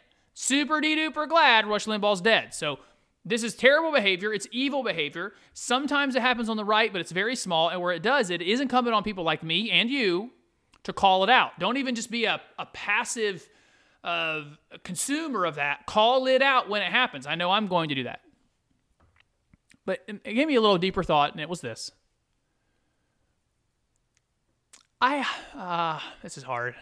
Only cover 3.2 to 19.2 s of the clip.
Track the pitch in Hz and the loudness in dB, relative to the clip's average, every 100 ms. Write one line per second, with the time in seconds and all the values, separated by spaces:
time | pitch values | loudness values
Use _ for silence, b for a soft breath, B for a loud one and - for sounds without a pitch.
3.2 | 165 226 226 - 247 302 330 285 196 180 | -6 -4 -4 4 6 6 4 2 2 0
4.2 | 208 208 - 240 277 277 226 165 147 165 | -2 -4 -6 -4 -2 -2 -2 -2 -4 -6
5.2 | 196 - b - - 247 294 285 277 247 | -10 -12 b -10 -2 -2 0 0 0 0
6.2 | 247 240 226 214 208 220 226 190 160 170 | 0 0 -2 -2 2 2 2 -2 -4 -2
7.2 | 220 254 185 165 165 180 175 165 208 277 | -2 -2 -2 0 2 0 -2 -2 0 2
8.2 | 185 175 175 247 269 247 240 214 214 190 | 0 -2 0 0 0 0 2 0 -2 -4
9.2 | 160 156 160 170 220 175 233 277 202 175 | -2 -2 0 -2 2 2 2 0 0 0
10.2 | 240 _ _ _ _ _ - - 196 185 | -4 _ _ _ _ _ -12 2 4 4
11.2 | 190 247 139 - 190 269 262 233 - 233 | 4 4 4 -2 -4 -2 -4 -4 -6 -4
12.2 | 208 156 - - - - - 214 233 233 | -2 -4 -8 -14 -14 -8 -4 -2 -2 -4
13.2 | 214 180 - b b b b b 175 170 | -4 -4 -14 b b b b b -6 -4
14.2 | 160 156 147 151 _ - - 175 - 302 | -4 -6 -10 -18 _ -16 -10 -6 -4 -4
15.2 | 320 214 170 147 143 143 - 214 226 262 | -4 -2 -2 -2 -4 -4 -2 4 4 4
16.2 | 262 262 277 254 - 208 175 226 254 139 | 4 4 4 2 2 -2 0 0 0 -4
17.2 | 139 165 175 202 202 175 160 135 120 - | -6 -2 0 0 0 0 0 -4 -6 -10
18.2 | _ _ _ _ _ _ _ _ _ _ | _ _ _ _ _ _ _ _ _ _